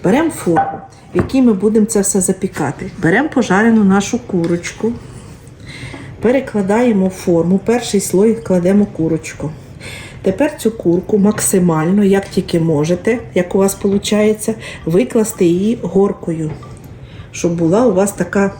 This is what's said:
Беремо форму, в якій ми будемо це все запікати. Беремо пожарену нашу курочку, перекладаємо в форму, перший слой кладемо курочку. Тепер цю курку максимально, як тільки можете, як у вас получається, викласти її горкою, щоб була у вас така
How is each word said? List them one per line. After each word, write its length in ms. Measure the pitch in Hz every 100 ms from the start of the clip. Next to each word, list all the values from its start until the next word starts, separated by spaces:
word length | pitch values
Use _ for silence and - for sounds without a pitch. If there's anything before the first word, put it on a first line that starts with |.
Беремо 260 | 180 247 330
форму, 500 | - - 165 - - - - -
в 40 | 180
якій 240 | - 262
ми 120 | 247
будемо 320 | 196 208 220 214
це 160 | 208
все 200 | 196 202
запікати. 720 | 185 190 190 - 139 - - -
Беремо 260 | 156 202 311
пожарену 540 | 269 214 190 226 226
нашу 360 | 202 196 202 240
курочку, 720 | - 185 165 175 - - 214 240 - - - - - - - - - - - -
перекладаємо 840 | 214 262 254 214 190 214 247 202 190
в 20 |
форму, 500 | 185 - 170 170 190 -
перший 360 | 240 233 202
слой 340 | - 180 220 226
кладемо 500 | - 185 175 202 202
курочку. 680 | - 160 160 - - 151 156 - - - - - -
Тепер 360 | - 196 294 -
цю 140 | 226
курку 460 | 220 175 175 - 214
максимально, 880 | 196 208 - 196 180 156 156 202
як 220 | 196 196 190
тільки 340 | - 180 170
можете, 600 | 160 147 156 175 214 233 - 185
як 200 | 180 196
у 20 |
вас 180 | 196 -
получається, 800 | 202 196 - 208 214 214 - 220 - - -
викласти 600 | 175 254 233 220 - 175
її 340 | 175 202 233
горкою, 680 | 185 190 196 196 - 160 156 - - - - - - - -
щоб 240 | - 175 170
була 300 | 165 196 254
у 80 |
вас 180 | 185 202
така 400 | - 180 202 196